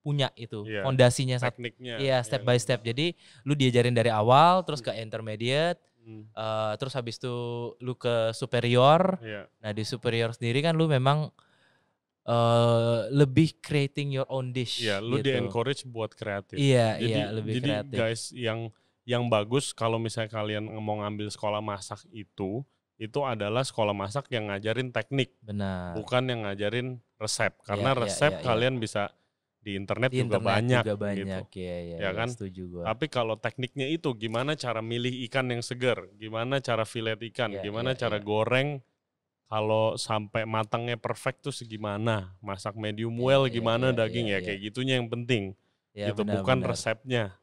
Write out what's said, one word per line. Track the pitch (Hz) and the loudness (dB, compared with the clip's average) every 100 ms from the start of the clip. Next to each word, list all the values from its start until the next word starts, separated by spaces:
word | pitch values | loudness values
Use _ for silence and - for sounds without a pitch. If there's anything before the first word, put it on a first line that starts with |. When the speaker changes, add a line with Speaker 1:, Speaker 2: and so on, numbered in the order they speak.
Speaker 1:
punya | 151 147 135 | -2 0 0
itu, | - 117 110 | -2 -10 -8
Speaker 2:
Iya, | 107 107 | -6 -2
Speaker 1:
fondasinya | 131 131 123 120 131 127 | 0 6 6 6 0 0
sat-, | 120 | -2
Speaker 2:
tekniknya | - 120 - 127 117 | -4 -10 -10 -10 -4
Speaker 1:
iya, | 135 131 | 2 2
step | 120 131 | 2 -2
Speaker 2:
yang | 123 | 4
Speaker 1:
by | 123 | 2
step. | - 123 | 4 -2
Jadi | 113 117 165 170 - - | 0 0 -2 -2 -16 -12
lu | - | -2
diajarin | 143 131 120 120 | 4 6 6 6
dari | 120 113 | 4 4
awal, | 110 107 131 165 185 | 4 6 8 10 6
terus | 180 147 | 2 -4
Speaker 2:
Hmm. | 117 | -4
Speaker 1:
ke | 107 | -6
intermediate, | 113 113 110 107 120 139 165 175 _ _ | -6 -8 -8 -4 0 2 2 0 _ _
Speaker 2:
Hmm. | 113 110 107 | -18 -18 -14
Speaker 1:
eh, | 107 110 110 110 | -8 -4 -2 -2
terus | 107 131 | -2 -4
habis | 131 117 113 | -6 -6 -8
itu | 127 120 120 120 120 - | -6 -6 -6 -6 -8 -8
lu | 123 | -8
ke | 123 123 117 113 | -4 0 2 0
superior. | 113 131 120 120 120 131 160 175 185 | -2 -2 0 4 8 8 8 4 -4
Speaker 2:
Iya. | 113 104 - _ | -6 -10 -12 _
Speaker 1:
Nah, | 107 | -6
di | 104 | -4
superior | 107 123 123 113 113 | -4 -4 -2 0 0
sendiri | 113 117 123 | -2 0 0
kan | 156 | 2
lu | 160 160 | 2 2
memang, | 139 131 147 151 _ _ _ _ _ _ _ _ _ | 4 4 2 0 _ _ _ _ _ _ _ _ _
eh, | - 117 117 117 117 117 113 117 107 | 0 4 6 6 6 4 4 0 0
lebih | 139 143 127 160 - | 4 4 6 4 2
creating | - 147 139 - 143 | -4 0 0 -2 -4
your | 135 135 | -2 -2
own | 131 127 | -4 -4
dish | 123 120 - | -4 -4 -2
Speaker 2:
Iya, | 117 98 | 0 -2
lu | 110 135 | 0 0
Speaker 1:
gitu. | 139 | 2
Speaker 2:
di-encourage | 131 120 107 117 139 | 0 0 -2 -2 -4
buat | 131 113 107 | -6 -6 -6
kreatif. | - 107 101 98 - | -6 -6 -6 -6 0
Speaker 1:
Iya, | 139 127 113 104 | 6 6 6 4
Speaker 2:
Jadi, | 113 | 0
Speaker 1:
iya, | 110 104 | 2 0
lebih | 110 110 117 | -4 -2 -2
Speaker 2:
jadi | 135 104 | 0 -2
Speaker 1:
kreatif. | 139 117 | -2 -2
Speaker 2:
guys, | 113 113 - | -2 -2 -8
yang, | - 117 110 113 - _ _ | -6 -4 -4 -6 -12 _ _
yang | - 120 120 | -2 0 2
bagus | 107 104 127 - | 2 2 0 -2
kalau | - 113 113 | -2 0 0
misalnya | 113 110 110 | -2 -4 -6
kalian | 110 107 107 107 | -4 -4 -4 -6
mau | 107 107 107 | -6 -4 -4
ngambil | 104 104 104 | -4 -6 -8
sekolah | - 107 104 | -4 -2 -2
masak | 107 101 - 104 - | -4 -6 -8 -14 -14
itu, | 113 101 - 98 107 139 _ _ _ | -18 -18 -6 -4 -4 -8 _ _ _
itu | 110 139 | -8 -4
adalah | 135 113 104 113 | -2 -2 -2 0
sekolah | 135 - 107 | -2 0 0
masak | 101 98 101 - | 0 -2 -6 -4
yang | 117 107 | -6 -4
ngajarin | 101 110 113 131 | -4 -2 -2 -2
teknik. | 120 107 135 123 _ | -4 -2 0 -2 _
Speaker 1:
Benar. | 110 104 98 92 90 90 | -8 -4 -2 -4 -6 -8
Speaker 2:
Bukan | 107 127 | 0 0
yang | 127 120 | 0 -2
ngajarin | 104 98 104 117 127 123 _ _ | -4 -2 -2 -2 -4 -8 _ _
resep. | 107 - 107 - | -6 0 0 -2
Speaker 1:
Iya, | |
Speaker 2:
Karena | - 101 117 | -6 -2 2
Speaker 1:
iya, | 131 | 2
Speaker 2:
resep | 113 92 143 | 0 2 0
Speaker 1:
iya, | - | 0
iya. | |
Speaker 2:
kalian | 131 113 123 131 | 0 2 2 0
bisa | 110 107 101 _ _ _ _ _ | -4 -2 -4 _ _ _ _ _
di | - | -8
internet | 98 98 107 127 | -8 -4 0 0
Speaker 1:
Di | 127 | 0
Speaker 2:
juga | 123 104 | 0 0
Speaker 1:
internet | 95 | 2
Speaker 2:
banyak | 101 117 123 | 2 4 2
Speaker 1:
juga | 110 101 | 2 -2
banyak, | 104 98 98 95 | -2 -4 -4 -6
Speaker 2:
gitu. | - - | -8 -10
Speaker 1:
iya, | 90 87 | -8 -8
iya, | 85 85 | -8 -6
Speaker 2:
Ya | |
Speaker 1:
iya, | 98 | -4
Speaker 2:
kan? | 95 120 | -2 -4
Speaker 1:
setuju | 120 98 92 90 | -4 -10 -10 -12
gua. | 87 | -6
Speaker 2:
Tapi | 87 113 156 | -4 -2 -2
kalau | 127 113 107 | -2 -2 -2
tekniknya | 117 - 127 - 135 | -4 -6 -8 -6 -4
itu, | 165 160 | -2 -4
gimana | 117 110 113 135 | -4 -4 -4 -2
cara | 156 123 110 | -4 -4 -4
milih | 110 120 123 123 | -4 -4 -4 -4
ikan | 120 135 127 | -4 -2 0
yang | 120 | -2
seger, | 117 120 127 104 90 | -6 -2 0 0 -4
gimana | 101 110 113 120 139 | -14 -8 -6 -2 -2
cara | 131 113 | 0 -2
filet | 110 123 113 110 | -2 -4 -4 -4
ikan, | 113 - 117 | -8 -4 -4
Speaker 1:
Iya, | 98 | -4
Speaker 2:
gimana | 98 107 123 | -6 -4 -2
Speaker 1:
iya, | 131 | -2
Speaker 2:
cara | 117 107 | -2 -2
Speaker 1:
iya. | |
Speaker 2:
goreng, | 104 107 110 123 143 143 - _ _ _ _ _ | 0 0 2 2 0 -4 -12 _ _ _ _ _
kalau | _ 110 107 110 110 | _ -2 0 2 2
sampai | 127 - 110 104 113 | -2 -2 -2 -2 -4
matangnya | 113 110 - 117 120 117 | -2 -2 0 -2 -2 -4
perfect | 117 113 - 127 | -4 -4 -6 -6
tuh | - | -10
segimana, | 131 117 110 107 101 113 107 92 92 | -10 -10 -8 -4 -2 0 0 -2 -12
masak | 101 98 107 | -8 -6 -6
medium | 104 107 104 117 | -6 -6 -4 -4
Speaker 1:
Iya, | 117 | 0
Speaker 2:
well | 127 135 | 4 6
Speaker 1:
iya, | 135 | 4
Speaker 2:
gimana | 117 113 117 131 | 2 2 2 2
Speaker 1:
iya, | 117 | 2
Speaker 2:
daging | 110 117 113 | 0 0 0
Speaker 1:
iya, | |
Speaker 2:
ya, | 98 | -2
Speaker 1:
iya. | 90 | -2
Speaker 2:
kayak | 98 | -6
gitunya | 104 104 127 131 | -6 -4 0 0
yang | 117 | 0
penting. | 120 120 123 98 95 _ _ _ | -6 0 0 0 -8 _ _ _
Speaker 1:
Iya, | 101 101 | -6 -4
Speaker 2:
Gitu, | 101 | -2
Speaker 1:
benar, | 104 101 | 0 0
Speaker 2:
bukan | 95 131 | 2 0
Speaker 1:
benar. | 120 | 0
Speaker 2:
resepnya. | 117 - 110 131 123 104 98 | -2 -4 -4 -2 -2 -2 -8